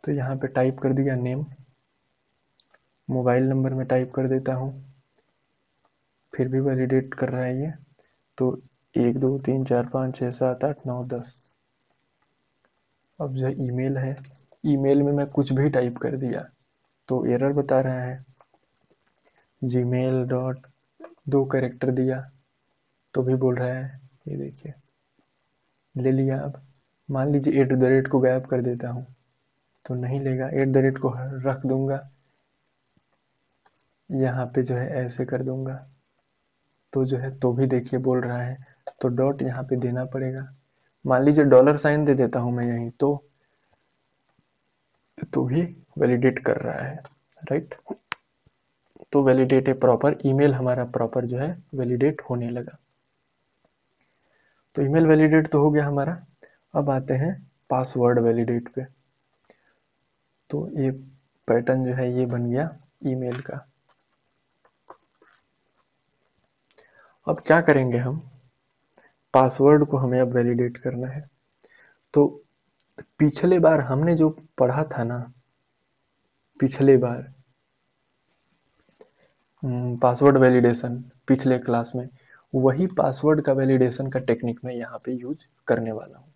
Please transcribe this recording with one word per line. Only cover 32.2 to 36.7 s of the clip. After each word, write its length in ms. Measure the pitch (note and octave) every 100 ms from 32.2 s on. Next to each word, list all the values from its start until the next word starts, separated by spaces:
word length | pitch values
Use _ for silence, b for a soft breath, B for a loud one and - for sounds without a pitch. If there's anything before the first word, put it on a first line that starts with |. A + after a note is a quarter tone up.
| _ _ _ _ _ _ _ _ _ _ _ _ _ _ _ _ _ _ _
यहाँ 360 | C#3 C3 B2+ B2
पे 160 | C3+
जो 140 | B2+ B2
है 120 | C3 C#3
ऐसे 280 | B2 B2 B2+
कर 160 | C3
दूंगा 320 | C3 C3 C3 C3 - _ _ _ _ _ _ _ _